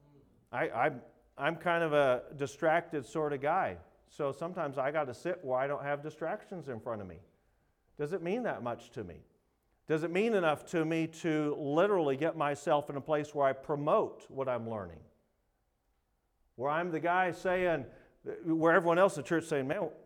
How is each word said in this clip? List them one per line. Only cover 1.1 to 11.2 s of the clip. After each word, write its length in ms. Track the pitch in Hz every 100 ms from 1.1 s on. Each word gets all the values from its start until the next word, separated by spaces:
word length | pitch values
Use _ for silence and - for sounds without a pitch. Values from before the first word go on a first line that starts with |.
| _ _ -
I'm 180 | 143 160
kind 280 | 175 170
of 100 | 165
a 300 | 147 139 123 - 147
distracted 680 | 139 - 165 170 170 151 117
sort 280 | 160 151
of 80 | 143
guy. 360 | 139 185 139 87 - _ _
So 220 | - 143
sometimes 460 | 139 170 180 147 135
I 140 | 135
gotta 220 | 156 135
sit 300 | 113 170 180
where 160 | 135 127
I 80 | 139
don't 160 | 143
have 180 | 139 143
distractions 680 | 151 151 160 208 - 185 139
in 100 | 113
front 220 | 117 110
of 60 | 92
me. 100 | 80 - _ _ _ _ _ _ -
Does 160 | 147
it 80 | 180
mean 220 | 165 226
that 200 | 214 120
much 280 | 120 117 -
to 120 | 127
me? 200 | 92 80 - _ _ _ _ _ -
Does 160 | 156
it 80 | 165
mean 220 | 180 226
enough 320 | 208 165 147 -
to 160 | 170
me 240 | 160 165 160 -